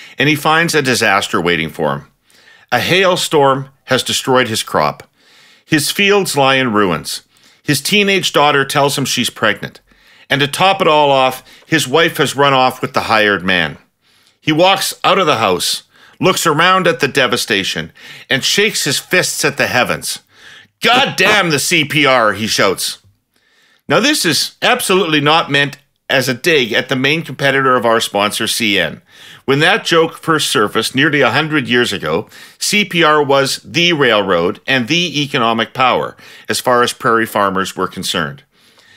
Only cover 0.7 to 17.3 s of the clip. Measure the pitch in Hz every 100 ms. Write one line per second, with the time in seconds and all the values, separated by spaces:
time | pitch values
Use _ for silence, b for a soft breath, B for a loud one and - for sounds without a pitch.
0.7 | 156 135 110 110 98 - 101 85 85 80
1.7 | - 76 71 - _ b b b b b
2.7 | 120 110 180 190 180 - 156 139 135 135
3.7 | _ - 127 - - - 127 120 110 -
4.7 | 92 73 69 - b b b b b _
5.7 | 156 - - 202 202 185 143 135 135 131
6.7 | 104 98 76 - - - b b b -
7.7 | 143 - 208 196 196 - 165 147 139 131
8.7 | 151 139 139 127 - 113 - 110 101 135
9.7 | - _ b b b b 139 147 - 190
10.7 | 190 175 151 143 135 131 - B B -
11.7 | 160 131 151 170 - 131 127 143 135 127
12.7 | - 127 113 92 110 104 98 92 90 78
13.7 | - _ _ b b b b - 156 180
14.7 | 190 - - 151 196 165 120 110 90 -
15.7 | - b b b b 170 - 170 147 180
16.7 | 190 180 165 - 185 127